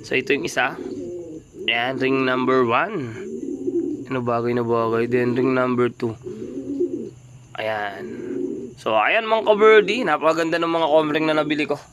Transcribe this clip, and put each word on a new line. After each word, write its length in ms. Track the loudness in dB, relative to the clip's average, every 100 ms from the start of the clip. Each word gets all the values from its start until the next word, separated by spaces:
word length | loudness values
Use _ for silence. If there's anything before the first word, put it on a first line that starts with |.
| -2
So, 80 | -2
ito 160 | 0
yung 160 | -2 0
isa. 320 | -2 -2 -2 -10 -10 -10 -12 -14 -16 -18 -8 -2
Ayan, 320 | -2 -2 -2
ring 240 | 0 0
number 400 | 0 0 2 2
one. 480 | 2 0 0 -4 -8 -10 -10 -10 -8 -6 -4 -4 -4 -8 -6
Ano 160 | -4
bagay 320 | -2 0 0 0
na 80 |
bagay. 480 | 0 2 2 0 2
Then, 240 | 2 2 2
ring 160 | 2
number 400 | 2 2 2 0
two. 240 | 0 -6 -6 -12 -12 -10 -10 -8 -4 -4 -4 -10 -14 -20 -20 -14 -6
Ayan. 480 | -4 -2 -4 -6 -10 -10 -8 -6 -6 -8 -12 -8
So, 160 | 0 2
ayan, 320 | 4 2 2
mga 240 | 0 2
ka-birdie. 560 | 6 8 8 6 0 0
Napakaganda 480 | 2 2 2 0 0
ng 80 | 0
mga 160 | 2 4
comb 240 | 4 4
ring 160 | 2 2
na 80 | 2
nabili 320 | 0 -2 -2
ko. 80 | -4 -6